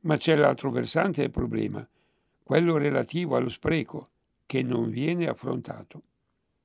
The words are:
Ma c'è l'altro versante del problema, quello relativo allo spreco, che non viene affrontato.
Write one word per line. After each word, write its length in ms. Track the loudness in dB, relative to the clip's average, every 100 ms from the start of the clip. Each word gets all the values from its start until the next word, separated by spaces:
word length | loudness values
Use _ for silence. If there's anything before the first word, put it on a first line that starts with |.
Ma 160 | 0 0
c'è 180 | 4 6
l'altro 360 | 6 4 -2
versante 500 | -2 -2 0 0 0
del 100 | -2
problema, 560 | -2 -2 -2 -2 -4 -12 _ _ _ _ _
quello 320 | _ 2 4 2
relativo 640 | 2 0 -2 -4 0 0
allo 100 | 0
spreco, 600 | -2 -2 0 -2 -10 -14 _ _ _ _
che 160 | -2
non 280 | 0 0 -2
viene 400 | -2 -2 0 -2
affrontato. 720 | -4 -4 -6 -6 -12 -14 -20 -20 _ _ _ _ _